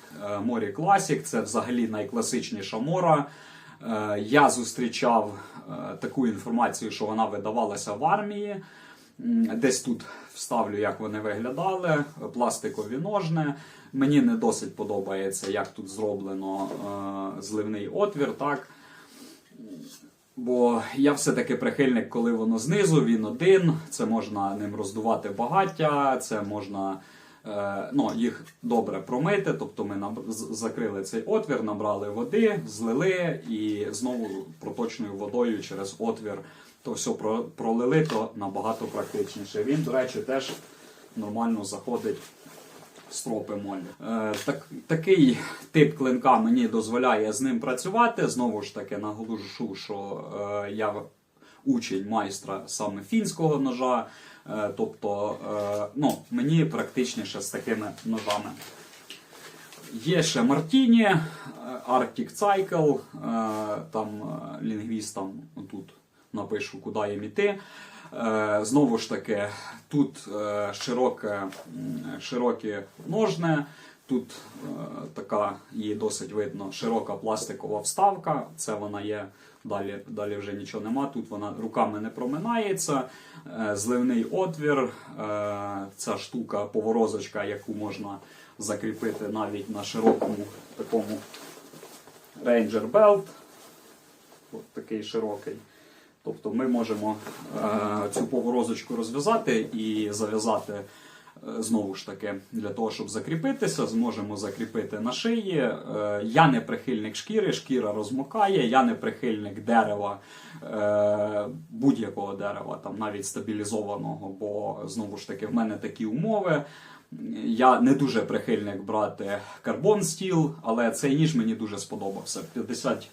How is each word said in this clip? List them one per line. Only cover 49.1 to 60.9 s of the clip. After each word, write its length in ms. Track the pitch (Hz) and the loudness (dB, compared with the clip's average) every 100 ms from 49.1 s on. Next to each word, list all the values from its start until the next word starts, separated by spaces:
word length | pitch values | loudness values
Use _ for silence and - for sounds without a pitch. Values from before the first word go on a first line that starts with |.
| 107 113 110 98 - 113 | -6 -6 -6 -8 -8 -6
що, 500 | 95 - 101 98 98 - 104 101 104 101 | -6 -8 -8 -6 -8 -8 -6 -4 -2 -4
е, 60 | |
я 160 | 104 107 | -2 -2
в-, 200 | 104 - _ _ _ - - | -2 -8 _ _ _ -20 -4
учень 440 | 135 123 - 95 101 | 0 0 0 -4 0
майстра 540 | 110 101 - - 95 - | -2 -2 -4 -6 -8 -6
саме 360 | - 104 98 | -4 -4 -6
фінського 560 | 98 226 185 - 160 143 | 0 0 2 2 2 4
ножа. 480 | 135 120 127 120 113 - - - - | 0 2 2 2 0 -10 -20 -18 -8
Е, 200 | 107 104 98 | -4 -2 -2
тобто, 600 | 110 - 107 101 104 101 101 | -4 -2 -4 0 -2 -4 -4
е, 320 | 107 101 104 104 | -2 -2 -2 -2
ну, 240 | 131 143 - - | 2 2 2 -2
мені 340 | 120 135 160 | 0 4 6
практичніше 760 | 147 113 - - 120 - 98 104 | 4 2 -2 0 0 -2 -6 -6
з 100 | 98 | -6
такими 400 | 110 113 110 104 - | -4 -2 -2 -2 -6
ножами. 460 | 113 110 101 104 - - - - - - - - - - - - - - - | -4 -2 0 -2 -4 -12 -16 -18 -20 -20 -20 -20 -20 -20 -20 -20 -20 -18 -12
Є 300 | 117 147 175 | -6 2 4
ще 200 | 160 127 | 4 4
Мартіні, 600 | 120 143 160 269 254 | 4 4 4 6 8